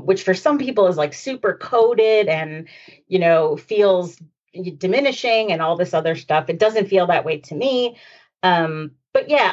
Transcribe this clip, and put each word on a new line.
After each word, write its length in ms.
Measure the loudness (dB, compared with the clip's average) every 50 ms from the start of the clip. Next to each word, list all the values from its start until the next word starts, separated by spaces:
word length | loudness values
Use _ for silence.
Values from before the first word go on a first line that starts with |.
| 0
which 180 | 0 -2 0 2
for 100 | -2 -2
some 240 | 0 2 0 0 0
people 300 | -2 -2 0 2 2 2
is, 100 | 2 0
like, 160 | -2 -4 -4
super 400 | -8 -10 -8 -8 -4 -4 -4 -4
coded 720 | -4 -8 -2 2 2 2 2 4 2 2 4 4 2 2 2
and, 400 | 0 -4 -4 -8 -10 -12 -14 -16 -20 -20 -20 -20 -20 _ _ -4
you 120 | -2 0
know, 360 | 4 4 4 4 4 2 -2
feels 640 | -4 -6 -6 -4 0 2 2 2 2 0 -4 -10 -18 -20 -20 _ _ _ _ -16 -12 -12 -12 -10 -6
diminishing 760 | -4 -2 0 0 0 0 -2 -2 -2 0 0 0 0 0 -2
and 80 | -2
all 160 | -2 -2 0 -2
this 160 | -2 -2 -2
other 220 | -2 -2 -2 -4
stuff. 340 | -4 -4 -2 -2 -2 0 -2
It 100 | -2 0
doesn't 300 | 2 2 2 0 -2 2
feel 180 | 2 2 2 2
that 160 | 0 0 0
way 140 | -2 -6 -6
to 180 | -8 -12 -8
me. 420 | -4 -2 -2 0 0 -2 -4 -6 -10 -20 -20 -20 -20 _ _ _ -2 0
Um, 480 | 2 2 2 2 -2 -4 -6 -10 -12 -14 _ _ _ -2
but 160 | -2 0 2
yeah, 200 | 2 2 2 2